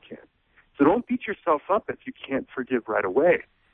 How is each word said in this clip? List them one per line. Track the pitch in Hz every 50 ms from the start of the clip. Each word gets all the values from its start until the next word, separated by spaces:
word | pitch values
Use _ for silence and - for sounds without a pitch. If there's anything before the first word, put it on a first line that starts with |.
| _
can. | - - - - _ _ _ _ _ _ _ _ _ _
So | - 143
don't | 151 196 247 -
beat | - 247 - -
yourself | - 196 - - 175 151 - - -
up | 196 233 - -
if | - - -
you | 131 - - -
can't | - 135 127 - _ -
forgive | 131 123 - 131 117 -
right | - 107 104 101
away. | 95 92 131 156 180 160 - - _ _ _ _ _